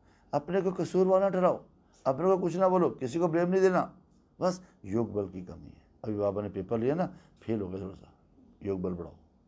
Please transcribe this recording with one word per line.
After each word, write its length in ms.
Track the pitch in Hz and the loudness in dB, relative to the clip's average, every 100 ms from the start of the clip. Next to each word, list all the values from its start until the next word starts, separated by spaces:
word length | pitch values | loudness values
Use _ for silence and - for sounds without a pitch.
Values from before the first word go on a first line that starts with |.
| _ _ _ | _ _ _
अपने 280 | 143 147 190 | -4 -2 -2
को 100 | 185 | -2
कसूरवार 500 | 180 160 185 185 190 | -2 0 2 4 4
ना 80 | 196 | 2
ठहराओ, 340 | 185 180 123 - _ _ _ - | 2 2 2 -6 _ _ _ -2
अपने 200 | 135 180 | 2 2
को 120 | 185 | 2
कुछ 180 | 180 175 | 2 2
ना 120 | 190 | 4
बोलो, 220 | 185 165 | 4 2
किसी 300 | - 127 165 | 0 -4 0
को 80 | 175 | 0
ब्लेम 220 | 165 175 | 2 2
नहीं 120 | 185 | 4
देना, 320 | 190 180 127 - _ _ _ - | 4 4 -2 -8 _ _ _ -4
बस 200 | 175 180 - _ 98 | -2 -2 -10 _ -4
योग 280 | 107 110 | -2 0
बल 160 | 101 95 | -4 -6
की 120 | 92 | -8
कमी 240 | 90 82 76 | -14 -16 -18
है। 160 | - _ _ | -20 _ _
अभी 120 | 117 104 | -6 -2
बाबा 260 | 101 98 | 0 -2
ने 80 | 104 | -4
पेपर 300 | 95 92 117 | -6 -4 -2
लिया 160 | 120 160 | 0 -2
ना, 180 | 180 - - _ | -4 -8 -20 _
फेल 200 | - 110 | -4 -4
हो 60 | 92 | -4
गया 120 | 95 | -8
थोड़ा 140 | 95 92 | -10 -14
सा, 180 | - _ _ _ - - | -20 _ _ _ -20 -10
योग 180 | 98 95 | -6 -4
बल 120 | 92 | -4
बढ़ाओ, 200 | 87 85 - _ _ | -6 -10 -16 _ _